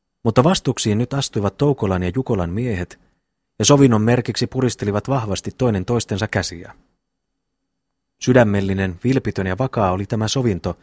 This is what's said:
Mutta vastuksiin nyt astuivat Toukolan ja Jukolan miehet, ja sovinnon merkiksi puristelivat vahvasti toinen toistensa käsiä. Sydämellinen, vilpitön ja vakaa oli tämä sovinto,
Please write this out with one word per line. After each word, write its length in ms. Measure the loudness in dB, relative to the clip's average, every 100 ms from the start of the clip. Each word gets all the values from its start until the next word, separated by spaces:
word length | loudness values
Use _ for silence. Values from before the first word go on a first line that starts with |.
| _ _
Mutta 200 | 0 4
vastuksiin 540 | 2 2 -2 -2 -2 0
nyt 160 | -2
astuivat 440 | -4 -4 -2 -4 0
Toukolan 460 | 0 0 0 0
ja 80 | -2 -4
Jukolan 340 | -2 -2 -2
miehet, 500 | -4 -4 -4 -6 -12 _ _ _ _ _ _
ja 60 | 4
sovinnon 360 | 6 6 6
merkiksi 460 | 2 0 -2 -4 -4
puristelivat 600 | 0 -2 -2 -2 -2 -2
vahvasti 440 | -4 -4 -6 -8 -2
toinen 280 | 0 0 -2
toistensa 420 | -4 -2 -4 -2
käsiä. 480 | -2 -4 -10 -18 -20 _ _ _ _ _ _ _ _ _ _ _ _ _ _
Sydämellinen, 800 | 2 4 4 2 0 -2 -2 -2
vilpitön 440 | -2 0 -2 -4 -4
ja 100 | -2
vakaa 340 | -2 0 0
oli 140 | 0 -4
tämä 220 | -2 -2
sovinto, 500 | 0 0 -2 -4 -8